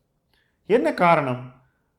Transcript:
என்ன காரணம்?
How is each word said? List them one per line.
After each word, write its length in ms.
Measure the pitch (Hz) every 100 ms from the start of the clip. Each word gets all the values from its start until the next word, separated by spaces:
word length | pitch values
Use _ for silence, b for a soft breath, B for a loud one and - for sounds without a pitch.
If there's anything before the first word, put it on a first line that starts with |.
| _ _ _ _ _ _ -
என்ன 260 | 220 311
காரணம்? 600 | - 175 160 135 123 127 _ _ _ _